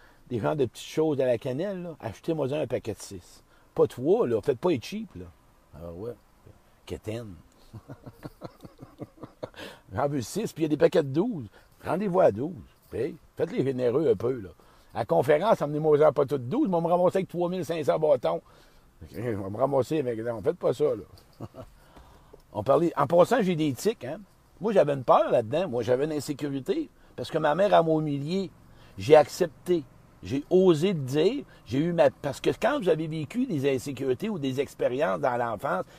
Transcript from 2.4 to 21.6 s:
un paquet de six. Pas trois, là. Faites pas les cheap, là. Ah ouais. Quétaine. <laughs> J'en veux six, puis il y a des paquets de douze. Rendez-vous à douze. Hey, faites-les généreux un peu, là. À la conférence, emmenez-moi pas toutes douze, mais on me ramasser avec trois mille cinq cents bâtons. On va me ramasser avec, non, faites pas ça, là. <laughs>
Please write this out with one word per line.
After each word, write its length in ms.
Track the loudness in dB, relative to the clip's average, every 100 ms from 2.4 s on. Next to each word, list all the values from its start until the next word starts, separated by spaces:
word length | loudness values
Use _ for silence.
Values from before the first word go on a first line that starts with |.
| -2
un 140 | -2 -4
paquet 280 | -4 -6
de 40 | -10
six. 440 | -10 -16 -18 -20 _ _ _
Pas 120 | 0 0
trois, 400 | 2 0 2 2
là. 140 | 0
Faites 180 | 0 0
pas 120 | 0
les 100 | 0
cheap, 340 | -4 -10 -10
là. 120 | -14 -18 -20 _ _ _
Ah 180 | -16 -14
ouais. 220 | -12 -12 -12 _ _ -20 -20 _ _
Quétaine. 500 | -14 -12 -8 -10 -10 -18 -20 _ -20
<laughs> 100 | -20 -18 -18 -18 -18 -20 _ -20 _ -20 _ -20 -18 -18 -18 -20 -16 -18 -16 -18 -18 _
J'en 140 | -4 -4
veux 140 | -4
six, 300 | -6 -6 -8
puis 120 | -4
il 20 | -2
y 0 |
a 20 |
des 80 | 2
paquets 280 | 4 4
de 40 | 0
douze. 380 | 0 -2 -4 -10 -16 _ _
Rendez-vous 360 | -6 -4 0 4
à 120 | 4
douze. 200 | 4 -4 -8 -18 _ _
Hey, 240 | -6 -6 -8 _ -6
faites-les 260 | -4 -2
généreux 480 | -2 0 0 2 2
un 60 | 2
peu, 240 | 0 -4
là. 100 | -8 -18 -20 _ _
À 60 | -8
la 40 |
conférence, 580 | -2 0 4 2 4 0
emmenez-moi 500 | 0 -2 2 6 4
pas 140 | 4 0
toutes 220 | -2 -4
douze, 200 | -2 0
mais 80 | 0
on 40 |
me 80 | 0
ramasser 300 | 2 2 2
avec 100 | -4
trois 200 | -4 -4
mille 160 | -4
cinq 200 | -6 -4
cents 140 | 0 2
bâtons. 440 | 4 2 2 -4 -8 -20 -20 _ _ _ -16 -8
On 260 | -6 -4
va 80 | -6
me 60 | -2
ramasser 440 | 0 2 0 -2
avec, 180 | -2 -4
non, 220 | -6 -4
faites 160 | -2 -2
pas 140 | -2
ça, 120 | 0
là. 600 | 0 -2 -8 -20 -20 -18 -18
<laughs> 180 | -16